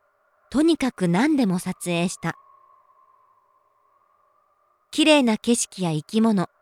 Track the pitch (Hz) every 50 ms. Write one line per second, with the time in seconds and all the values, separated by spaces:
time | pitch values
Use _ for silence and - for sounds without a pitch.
0 | _ _ _ _ _ _ _ _ _ _ - 247 311 330 330 - 269 254 - -
1 | 185 175 170 180 247 311 320 269 247 190 175 180 - 185 185 - - 175 175 170
2 | 170 185 - - - 165 - - _ _ _ _ _ _ _ _ _ _ _ _
3 | _ _ _ _ _ _ _ _ _ _ _ _ _ _ _ _ _ _ _ _
4 | _ _ _ _ _ _ _ _ _ _ _ _ _ _ _ _ _ _ - -
5 | 311 311 302 294 262 226 214 - - 233 240 - - - - - 185 170 156 151
6 | 147 - - 220 220 226 214 190 170 - _ _